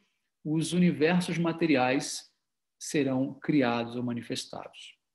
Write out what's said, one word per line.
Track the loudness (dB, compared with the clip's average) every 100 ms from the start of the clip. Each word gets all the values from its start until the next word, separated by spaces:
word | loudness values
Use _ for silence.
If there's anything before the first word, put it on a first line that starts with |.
| _ _ _ _
os | -4 -2 0
universos | 4 4 4 2 2 0 -2
materiais | -2 0 2 4 4 0 -2 -10 -14 _ _ _ _ _
serão | -4 -2 0 0 -2
criados | -4 0 2 2 0 -4 -6
ou |
manifestados. | -6 -6 -6 -8 -8 -12 -14 -18 -20 -20 _